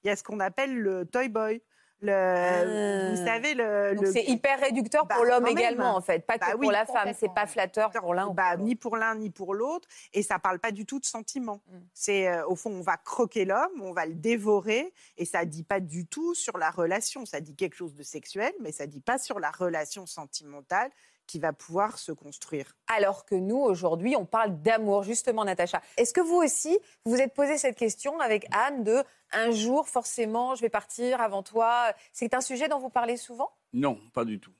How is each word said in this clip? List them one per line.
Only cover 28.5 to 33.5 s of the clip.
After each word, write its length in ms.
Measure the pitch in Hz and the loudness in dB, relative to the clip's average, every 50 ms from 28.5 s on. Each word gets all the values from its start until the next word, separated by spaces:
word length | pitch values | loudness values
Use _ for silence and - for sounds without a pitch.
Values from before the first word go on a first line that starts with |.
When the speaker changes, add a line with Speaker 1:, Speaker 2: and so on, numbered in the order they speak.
Speaker 2:
Anne 320 | - 202 233 277 285 262 220 | 0 2 2 2 0 -2 0
de 180 | 208 226 262 269 - _ _ _ _ | 2 2 2 2 -2 _ _ _ _
un 200 | - 214 226 233 | -2 0 0 2
jour, 360 | 233 214 214 233 262 294 302 | 0 0 0 2 2 0 0
forcément, 680 | - - 254 233 - - - 226 214 220 233 247 254 262 | 0 -4 -4 -4 -4 -4 -4 -4 -2 -2 -2 -2 -2 2
je 60 | 240 | 2
vais 60 | 240 | 2
partir 540 | 226 226 208 - _ - - 240 247 254 240 | 2 2 0 -4 _ -8 -4 0 0 0 2
avant 200 | 233 214 196 196 | 0 0 -2 -4
toi ? 520 | 190 - 214 226 226 226 233 240 240 226 202 - - _ | -6 -2 0 2 4 4 4 4 2 0 0 -4 -12 _
C'est 220 | _ - 240 233 - | _ -6 -2 0 0
un 80 | 254 | -2
sujet 260 | 254 - 262 240 302 | -2 -4 -4 -2 -2
dont 120 | 311 302 277 | -2 -2 -2
vous 100 | 254 247 | -4 -2
parlez 260 | _ 247 233 226 247 | _ 0 0 0 -2
souvent ? 340 | 233 - - 240 233 277 - | -6 -8 -14 -6 -6 -6 -6